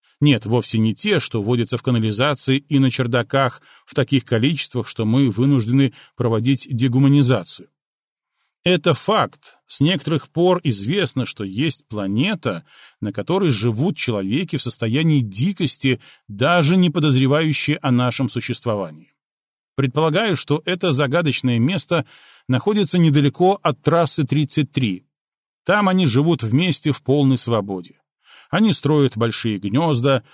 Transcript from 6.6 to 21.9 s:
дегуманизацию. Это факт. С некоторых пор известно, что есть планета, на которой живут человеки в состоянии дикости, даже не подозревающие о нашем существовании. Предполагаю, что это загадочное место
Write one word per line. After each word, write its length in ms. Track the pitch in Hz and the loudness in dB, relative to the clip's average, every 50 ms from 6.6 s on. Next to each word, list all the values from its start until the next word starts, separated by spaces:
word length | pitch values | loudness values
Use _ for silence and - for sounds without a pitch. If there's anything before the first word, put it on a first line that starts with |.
| - - | -2 -6
дегуманизацию. 1000 | 120 110 127 135 120 135 139 135 143 143 135 120 127 101 87 - - - - _ _ _ _ _ _ _ _ _ _ _ _ _ _ _ _ _ _ _ | -2 -2 0 2 2 4 4 4 4 4 4 2 2 0 -2 -8 -12 -12 -14 _ _ _ _ _ _ _ _ _ _ _ _ _ _ _ _ _ _ _
Это 300 | - 170 180 165 - 180 | 0 0 0 2 2 0
факт. 640 | 143 - - - 220 202 135 - - _ - - _ _ _ | 0 0 0 0 0 0 0 -2 -4 _ -20 -20 _ _ _
С 140 | - - - | -10 -2 0
некоторых 480 | 139 165 190 - - 151 165 143 - - | 0 0 0 -2 -2 -4 -4 -4 -4 -6
пор 320 | - 160 175 180 180 175 - | -2 0 2 2 2 2 0
известно, 600 | - 110 98 98 113 175 202 180 123 - 131 120 | -2 -4 -2 -2 -4 -2 -2 -2 -4 -4 -6 -6
что 200 | - - - 104 | -6 -8 -10 -10
есть 420 | 98 95 110 151 165 - - _ | -8 -4 -2 -2 -2 -4 -6 _
планета, 800 | - 107 104 98 95 101 110 156 202 220 160 - 123 92 82 - _ - - - - _ - | -12 -10 -8 -6 -4 -2 -2 0 -2 -2 -4 -4 -6 -6 -6 -12 _ -20 -20 -20 -20 _ -10
на 100 | 107 104 | -8 -8
которой 400 | 98 104 101 - 170 196 196 160 | -6 -6 -4 -2 -2 0 0 0
живут 460 | 120 98 107 120 110 107 147 202 - | 0 0 0 -2 0 0 -2 -2 -2
человеки 600 | - - - 113 101 95 95 110 156 190 165 - | -4 -4 -4 -4 -4 -2 -2 -2 -2 -4 -4 -6
в 60 | 139 | -6
состоянии 580 | - 120 - - 117 113 117 147 165 165 156 143 | -6 -6 -6 -4 -4 -2 0 2 2 2 2 2
дикости, 800 | 120 104 95 101 135 196 190 - 175 139 - - - 135 127 - - - - _ _ - | 0 -2 -4 -2 -2 -2 -2 -2 -4 -4 -4 -2 0 0 0 -2 -6 -18 -20 _ _ -12
даже 480 | 101 98 127 156 175 175 151 139 180 | -6 -2 0 2 2 2 4 4 4
не 140 | 190 180 175 | 4 2 2
подозревающие 880 | 143 175 147 151 131 131 135 131 143 156 165 156 143 - - - 151 - | 2 0 0 2 2 2 2 2 2 2 0 0 -2 -2 -2 -4 -4 -2
о 100 | - 135 | 0 0
нашем 380 | 123 120 123 123 - - 135 117 | 0 2 0 -2 -2 -4 -4 -4
существовании. 840 | - 120 - - 120 - - 120 107 101 95 82 78 78 82 _ _ _ _ _ _ _ _ _ _ _ _ _ - | -6 -6 -6 -6 -8 -6 -4 -4 -4 -4 -6 -8 -10 -18 -20 _ _ _ _ _ _ _ _ _ _ _ _ _ -4
Предполагаю, 600 | - 135 131 - 147 160 160 151 190 226 220 170 | -2 -2 -2 0 0 0 0 0 0 0 0 -2
что 240 | - - - 143 151 - | -2 -2 -4 -4 -4 -2
это 260 | 165 185 175 - 175 | -4 -6 -2 -2 -2
загадочное 640 | 175 151 147 127 135 175 175 147 123 - - 127 120 113 | 0 0 0 0 0 0 0 0 -2 -2 -2 0 0 2
место 460 | 117 151 196 190 - - | 0 0 0 -2 -4 -2